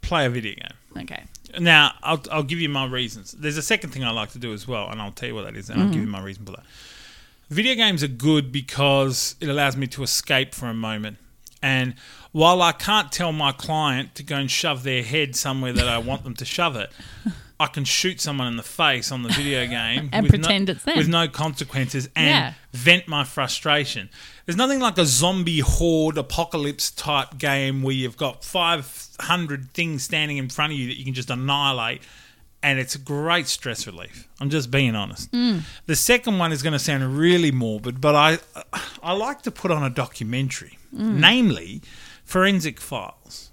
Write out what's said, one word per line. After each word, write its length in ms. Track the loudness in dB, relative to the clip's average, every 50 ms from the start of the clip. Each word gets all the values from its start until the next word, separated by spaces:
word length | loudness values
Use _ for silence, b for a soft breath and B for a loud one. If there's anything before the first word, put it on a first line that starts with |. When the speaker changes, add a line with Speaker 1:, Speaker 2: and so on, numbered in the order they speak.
Speaker 1:
play 240 | -4 0 0 2 2
a 40 | 2
video 260 | 0 -2 -4 -6 -8
game. 480 | -10 -12 -16 -16 -18 _ _ -14 -14 -12
Speaker 2:
Okay. 200 | -12 -12 -14 -14 -16 -20 -20 -20 -14 -6 0
Speaker 1:
Now, 340 | 4 8 8 8 8 6 4 -2 -2
I'll, 180 | -2 -2 -2 -2 -4
I'll 120 | -4 -4 -2
give 160 | -2 -4 -2
you 80 | -2 -2
my 180 | -2 -2 -4
reasons. 460 | -4 -4 -4 -4 -4 -6 -12 -16 -18
There's 260 | -18 -8 -6 -6 -6 -4
a 40 |
second 300 | -2 -2 -2 -2 -2 -8
thing 120 | -8 -6 -4
I 80 | -4
like 200 | -2 -4 -4 -6
to 80 | -8 -10
do 120 | -8 -8 -8
as 140 | -8 -8 -8
well, 220 | -6 -6 -6 -8
and 120 | -8 -10
I'll 100 | -10 -10
tell 180 | -10 -10 -10 -8
you 60 | -8
what 100 | -8 -10
that 100 | -10 -12
is, 140 | -14 -12 -4
and 100 | 0 2
I'll 60 | 2 4
give 80 | 2 0
you 40 |
Speaker 2:
Mm-hmm. 100 | -2 -4
Speaker 1:
my 120 | -6 -6 -8
reason 220 | -10 -12 -12 -14
for 60 | -14 -16
that. 100 | -16 -18 B B B B B B B B B B B B B B B B B
Video 260 | -2 0 2 2 4
games 280 | 4 4 4 4 2 0
are 40 | -2
good 420 | -4 0 2 4 4 4 4 0
because 840 | -4 -6 -6 -6 -2 2 4 4 6 6 4 2 2 -2 -2 -4 -4 -6
it 80 | -4 -2
allows 300 | 0 2 2 2 2 0
me 100 | -4 -4
to 160 | -4 -6 -4
escape 500 | -2 -2 -2 0 2 2 2 2 0 -6
for 140 | -8 -6 -6
a 60 | -4
moment. 440 | -4 -4 -4 -4 -4 -6 -8 -10 -14 -20 -20 -20 _ -20 -20 -16 _
And 340 | 0 0 2 2 0 0 -4 B B B B B B B 2
while 280 | 6 8 8 8 8
I 120 | 6 2 2
can't 380 | 0 -2 0 2 0 0 0
tell 200 | -4 -4 -2 -2
my 220 | -2 0 0 0 -2
client 600 | -2 -4 -4 -2 0 2 0 0 0 -4 -6 _
to 80 | -16 -10
go 120 | -6 -4
and 160 | -4 -2 -2
shove 320 | -2 0 0 0 -2 -2 -2
their 200 | -2 -2 -2 -2
head 320 | 0 0 0 0 0 -2 -4
somewhere 340 | -2 -2 -2 -2 -2 -2 0
that 140 | 0 2 2
I 120 | 0 -2
want 240 | -2 -4 -6 -6 -6
them 80 | -10 -10
to 100 | -10 -8
shove 300 | -8 -4 -2 -2 -2 -2
it, 160 | -4 -8 -8 B B B B B B B
Speaker 2:
<laughs> 340 | -6 -6 B B B B _
Speaker 1:
I 80 | -4 -4
can 180 | -2 -4 -2
shoot 340 | -2 0 0 0 -2 -2 -4
someone 280 | -6 -6 -4 -4 -4 -4
in 100 | -4 -6
the 60 | -8
face 480 | -12 -4 0 2 2 2 2 -2 -4
on 120 | -6 -4 -2
the 60 | -2
video 360 | -2 0 0 0 0 0 0 -2
Speaker 2:
<laughs> 0 |
Speaker 1:
game 420 | -2 -2 -2 0 -2 -2 -2 -2
Speaker 2:
And 120 | 0 0 4
Speaker 1:
with 100 | 6 4
no, 40 | 4
Speaker 2:
pretend 300 | 6 2 2 2 2 0
it's 140 | -2 -4 -2
them. 140 | 0 2 2
Speaker 1:
with 100 | 2 4
no 200 | 2 2 0 0
consequences 840 | -2 -4 -4 -4 -4 -6 -8 -6 -2 -2 -2 -2 -2 -6 -6 -4 _
and 100 | 2 4 4
Speaker 2:
Yeah. 260 | 4 4 2 0 -6 -12 -20 -14 -12
Speaker 1:
vent 340 | 0 6 6 6 6 4 -2
my 160 | -2 -2 -2
frustration. 840 | -2 -2 -4 -2 -2 -2 -4 0 2 2 2 2 -2 -4 -8 -10 -12 B B B B B B B
There's 120 | -4 0 2
nothing 220 | 2 2 2 2
like 180 | 2 0 4 4
a 80 | 4
zombie 560 | 4 4 4 4 4 2 2 0 0 2 2
horde 560 | 2 4 4 4 4 4 4 4 2 2 0 -2
apocalypse 720 | -4 -2 -2 -2 -2 -2 -2 -4 -2 -4 -4 -4 -6 -6
type 460 | -6 -6 -4 0 0 0 0 -2 -6 -4
game 440 | -2 0 0 0 0 -2 -2 -2
where 140 | 0 0 0
you've 220 | -2 -2 -4 -4 -4
got 260 | -4 -4 -4 -6 -14
five 640 | -6 -2 0 2 2 2 0 -2 -8 -14 -16 -18 -18 -12 -12
hundred 520 | 2 4 4 4 4 0 -4 -6 -6 -8 _
things 300 | -4 -2 -2 -2 -4 -4
standing 340 | -2 -2 -2 0 0 -2 -4
in 120 | -4 -6
front 240 | -2 -2 -2 -2 -2
of 60 | -2
you 80 | -4 -4
that 100 | -6 -8
you 60 | -6
can 80 | -6 -6
just 160 | -6 -4 -4
annihilate, 680 | -4 -4 0 0 0 2 2 0 0 0 -2 -4 -4 -6 B B B B B B B B B B _ _
and 160 | 0 0 2 2
it's 160 | 0 -4 -6
a 60 | -10
great 480 | -6 -6 -4 -4 0 2 2 0 0 -2
stress 400 | -4 -4 -4 -6 -6 -6 -8 -10
relief. 400 | -10 -14 -16 -16 -16 -18 -20 -20 -12 -6
I'm 80 | -4 -2
just 180 | 0 0 -2 0
being 240 | 2 2 2 4 2
honest. 380 | 0 -2 -4 -8 -12 -12 -4
Speaker 2:
Mm. 300 | -2 0 2 2 2 0 -4 B B B B -2
Speaker 1:
The 80 | 0
second 420 | 0 4 4 2 2 4 0 0 2
one 140 | 2 0
is 100 | 0 0
gonna 160 | 0 0 0 0
sound 400 | 0 0 0 0 0 0 0 4
really 340 | 6 6 6 6 6 4
morbid, 500 | 4 2 0 0 -2 -4 -4 -6 -6 0
but 120 | 2 4 6
I, 240 | 8 8 6 6 2 -2 -10 -16 -16 -14 _ -10 B B B B B
I 120 | -4 -4 -2
like 280 | -2 -2 -4 -6 -4 -6
to 80 | -8
put 200 | -8 -4 -2 0
on 120 | 0 2 0
a 60 | 0
documentary, 880 | 0 -2 -4 -4 -4 -8 -6 -4 -2 0 -2 -2 -4 -6 -12 -14 -20 -20 -20 -16 -8
Speaker 2:
Mm. 220 | -2 0 0 4 6
Speaker 1:
namely 600 | 6 8 8 8 4 4 2 0 -4 -10 -12 -12 B B B B B B B B B
Forensic 540 | -2 2 4 4 4 4 2 0 -2 -6 -6
Files. 680 | -10 -8 -8 -8 -8 -8 -14 _ _ -20 -18 -18 -18 -20